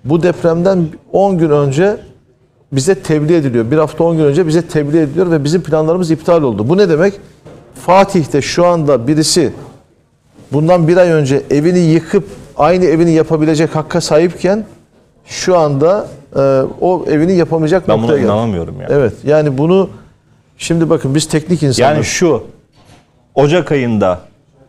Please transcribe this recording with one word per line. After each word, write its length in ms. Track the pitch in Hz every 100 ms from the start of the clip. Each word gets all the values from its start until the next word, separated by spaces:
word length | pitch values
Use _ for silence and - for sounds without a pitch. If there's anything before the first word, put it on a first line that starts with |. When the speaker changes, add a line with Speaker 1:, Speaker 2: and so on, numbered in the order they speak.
Speaker 1:
bu 200 | 127 165
depremden 600 | 175 165 170 165 175 190 160 - -
on 260 | 175 196 185
gün 120 | 160
önce 480 | 147 143 135 190 220 - - _ _ _ _ _
bize 240 | 135 139 190
tebliğ 400 | - 156 151 170
ediliyor. 360 | 139 120 113
Bir 60 | 151
hafta 260 | 151 -
on 140 | 165 165
gün 60 |
önce 240 | 151 143 170
bize 140 | 160
tebliğ 380 | 165 156 143 160
ediliyor 320 | 151 147 185
ve 120 | 160
bizim 180 | 139 175
planlarımız 500 | 147 156 156 180 175
iptal 320 | 160 - 170
oldu. 260 | 143 101 107
Bu 80 | 180
ne 120 | 202
demek? 240 | 151 196 196 - _ - - - - -
Fatih'te 560 | 185 196 190 139 147
şu 240 | - - 175
anda 420 | 170 147 131 117
birisi 460 | 151 151 - 131 - - - _ _ _ _ _ - -
bundan 340 | 135 160 180 160
bir 100 | 175
ay 120 | 180
önce 320 | 160 139 139 -
evini 280 | 143 156 185
yıkıp 440 | 170 160 165 202 - - - -
aynı 280 | 147 185 175
evini 260 | 160 170
yapabilecek 640 | 160 156 160 156 156 160 156
hakka 260 | 151 175
sahipken 640 | - 156 175 170 180 208 208 - _ _ _ _ -
şu 320 | - - 180
anda, 500 | 151 139 156 202 - - - 143
e, 40 | 139 135 135 -
o 240 | 170 180 -
evini 240 | 151 165
yapamayacak 540 | 190 151 160 151 185 -
Speaker 2:
Ben 60 | 110
Speaker 1:
noktaya 100 | 113
Speaker 2:
buna 80 | 147
Speaker 1:
geldi. 80 | 107
Speaker 2:
inanamıyorum 560 | 104 117 92 82 95
yani. 120 | 90
Speaker 1:
Evet, 200 | 139 123 -
yani 340 | - 151 151 131
bunu 320 | 156 190 185 - - _ _ _ _ -
şimdi 320 | - 165 160
bakın 260 | 151 135 139
biz 120 | -
teknik 360 | 156 156 175
insanlar. 300 | 147 113 127
Speaker 2:
Yani 120 | 151 -
şu 380 | - 175 123 - - _ _ _ - _ _ _ -
Ocak 360 | 143 175 -
ayında 480 | 147 120 110 95 90 - _ _ _